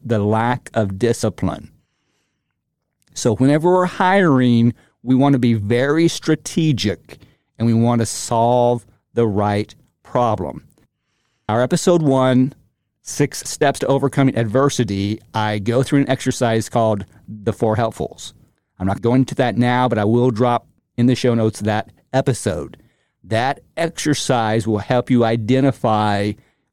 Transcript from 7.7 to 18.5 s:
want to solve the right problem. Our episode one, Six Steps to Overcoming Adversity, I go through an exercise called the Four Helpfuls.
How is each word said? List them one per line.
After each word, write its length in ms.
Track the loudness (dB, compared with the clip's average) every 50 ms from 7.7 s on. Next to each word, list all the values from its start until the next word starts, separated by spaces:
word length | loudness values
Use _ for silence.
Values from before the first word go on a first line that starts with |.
| 2
want 260 | 2 2 2 2 0
to 60 | -2
solve 800 | -4 -4 -8 -6 -2 0 2 2 2 2 2 2 2 0 -2 -6 _ _ _ _ _ _
the 140 | 0 0
right 480 | 0 0 0 0 0 0 -2 -4 -6 -12 -20 _ _ _ _ _
problem. 640 | -6 -2 -2 0 0 -2 -2 -6 -8 -10 -12 -16 _ _ _ _ _ _ _ _ _ _ _ _ _ _ _ _ -4
Our 140 | -2 0 0
episode 380 | 0 -2 0 2 2 2 2
one, 540 | 2 2 2 2 4 4 4 4 2 0 -2 -8 _ _ _ _ _ _ _ _ _
Six 380 | -10 -4 -4 -4 -4 -4 -8 -12
Steps 360 | -12 -6 -2 0 0 0 -2
to 60 | -2
Overcoming 500 | -2 0 0 0 -2 0 2 2 2 2 0
Adversity, 800 | -2 0 0 2 2 2 0 0 -2 -2 -2 -2 -2 -4 -4 -6 -10 _ -4
I 240 | -2 -2 -2 -2 -4
go 240 | -4 -2 0 0 0
through 180 | 0 0 0
an 80 | 0 0
exercise 600 | -2 -2 -2 -4 -4 -2 0 0 0 0 -2 -2
called 340 | -2 0 0 0 0 -2 -4 -10 _ -20 _ -18
the 240 | -18 -8 -6 -6 -4
Four 240 | -2 0 0 0
Helpfuls. 560 | 0 -2 -2 -4 -6 -10 -10 -10 -14 -20 -20 -20 _ _ _